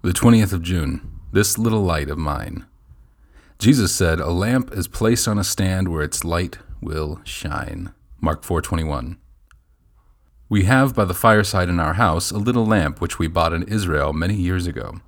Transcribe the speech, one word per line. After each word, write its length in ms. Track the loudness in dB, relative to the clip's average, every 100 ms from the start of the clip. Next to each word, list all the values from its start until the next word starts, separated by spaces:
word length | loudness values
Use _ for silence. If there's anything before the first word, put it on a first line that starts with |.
| -2
The 60 |
twentieth 400 | 2 6 6 4
of 80 | -2
June, 400 | -2 -2 -2 -4 -10 -16 -2
this 240 | 0 0 0
little 240 | 0 2
light 280 | 0 0 -2
of 80 | -4
mine. 480 | -4 -4 -6 -10 -14 _ _ -20 -20 _ _ -20 _ _
Jesus 340 | 4 4 2
said, 280 | 2 2 2
"A 100 | -2
lamp 400 | -2 0 0 -2
is 160 | -8 -8
placed 400 | -2 0 2 0
on 100 | 0
a 60 |
stand 460 | -2 0 0 0 -2
where 120 | -2
its 220 | -4 -4
light 360 | -2 -2 -4 -8 -18 -12
will 400 | -8 -6 -6 -8 -12
shine." 680 | -10 -8 -8 -8 -10 -12 -16 _ -4
Mark 240 | -2 -2 -2
four 160 | -4
twenty-one. 560 | -2 -2 -2 -4 -6 -12 _ _ _ -20 _ _ _ _ _ _ _ _ 0
We 160 | 2
have 320 | 4 4 4 2
by 80 |
the 100 | 0
fireside 540 | 4 6 6 4 0 0
in 140 | 0
our 140 | 0 2
house 360 | 2 2 -2
a 60 | -2
little 280 | 0 2 4
lamp 360 | 2 2 -2
which 180 | -6 -2
we 80 | -2
bought 240 | 2 2
in 120 | 0
Israel 500 | -2 -2 0 0 0
many 220 | 0 -2 0
years 300 | 0 0 -2
ago. 360 | -6 -10 -12